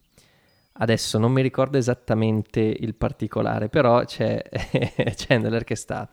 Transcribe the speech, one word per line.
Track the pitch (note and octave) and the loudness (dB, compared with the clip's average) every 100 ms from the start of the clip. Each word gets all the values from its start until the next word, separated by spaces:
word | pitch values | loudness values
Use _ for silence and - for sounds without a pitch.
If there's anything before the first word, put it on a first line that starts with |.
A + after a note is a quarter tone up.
| _ _ _ _ _ _ _ | _ _ _ _ _ _ _
adesso | - A2+ A2 - G#2+ | -4 0 0 0 2
non | A#2 | 4
mi | C3 | 4
ricordo | C3 - C3+ C#3+ | 2 0 0 2
esattamente | A#2+ B2 - A2 A2+ A2 - A#2 | 0 -2 -2 0 2 0 -2 0
il | A2 - A2 | 0 0 -4
particolare, | - A2+ - A2 A2+ A2+ A2 G#2+ | -4 -6 -4 -4 -2 -2 -2 0
però | D#3+ B2+ A#2+ | 2 4 4
c'è | B2 - A2 A2 - | 2 -2 -2 -2 -4
<laughs> | - - - A#2+ - - - | -8 -2 -2 -2 -2 -2 -4
Chandler | - B2 A2 A2+ | 0 0 2 -2
che | - G#2+ | -2 -6
sta, | - G#2+ - | -6 -8 -8